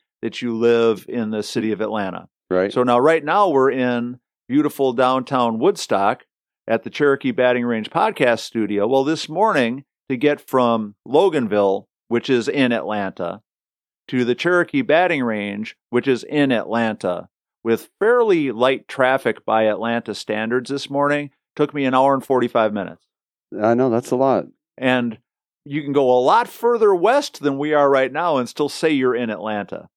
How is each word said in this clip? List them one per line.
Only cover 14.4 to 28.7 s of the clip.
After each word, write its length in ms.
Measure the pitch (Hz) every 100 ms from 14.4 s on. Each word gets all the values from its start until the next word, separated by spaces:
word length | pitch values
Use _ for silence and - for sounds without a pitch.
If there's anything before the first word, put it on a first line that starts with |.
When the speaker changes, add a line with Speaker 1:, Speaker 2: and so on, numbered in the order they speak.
| 170 180 170 143
Speaker 1:
Batting 400 | 117 156 180 156
Range, 520 | 123 107 101 104 110 - -
which 180 | 120 131
is 160 | 123
in 280 | - 147 139
Atlanta, 800 | 117 - 117 113 107 92 87 90 _ _ _
with 260 | - 220 - -
fairly 520 | 214 247 226 175 139
light 360 | 110 127 135 -
traffic 560 | - 127 131 120 110
by 200 | - 110
Atlanta 500 | 110 101 117 117 113
standards 560 | 101 - 107 113 123 127
this 200 | 139 -
morning, 420 | 139 143 147 147 _ _ -
took 180 | 151
me 100 | 151 135
an 100 | 131
hour 180 | 135
and 100 | 135
forty-five 480 | - 131 123 120 110
minutes. 360 | 104 87 82 _ _ _ _ - 104
Speaker 2:
I 140 | 107
know, 160 | 117 127
that's 220 | 117 -
a 40 | 123
lot. 300 | 135 110 - _ _ -
Speaker 1:
And 400 | 127 127 120 110 _ _ _ _ 143
you 160 | 147
can 120 | 143
go 180 | 143 131
a 80 | 127
lot 300 | 131 214 240
further 440 | - 233 233 214
west 480 | 185 196 277 - -
than 160 | 143 139
we 160 | 151
are 160 | 151 143
right 220 | 135 131
now 240 | 143 175 139
and 140 | 120
still 180 | -
say 240 | 147